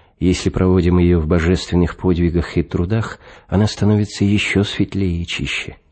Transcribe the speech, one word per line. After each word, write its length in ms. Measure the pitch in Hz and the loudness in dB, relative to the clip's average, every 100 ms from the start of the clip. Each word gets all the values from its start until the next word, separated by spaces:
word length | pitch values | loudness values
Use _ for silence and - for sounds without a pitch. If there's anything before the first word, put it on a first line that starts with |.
| _ _ | _ _
Если 300 | 87 90 - | 0 0 -2
проводим 480 | - 92 92 87 90 | 0 2 4 4 4
ее 200 | 87 87 | 4 2
в 80 | 78 | 2
божественных 720 | 87 80 90 - 85 85 - | 0 2 0 0 0 0 0
подвигах 600 | 92 87 87 82 80 - | 0 2 2 0 -2 -2
и 60 | |
трудах, 560 | - - 87 110 110 - - - - | -2 -4 -2 -2 -4 -10 -20 -20 -4
она 180 | 90 107 | 0 0
становится 580 | - 101 104 104 - | 0 0 2 0 -2
еще 380 | 101 101 - - | 0 0 0 0
светлее 600 | 101 - 101 98 95 85 | -2 -2 -4 -2 -2 -4
и 40 | 85 | -6
чище. 520 | - 69 - - - _ | -6 -6 -8 -10 -16 _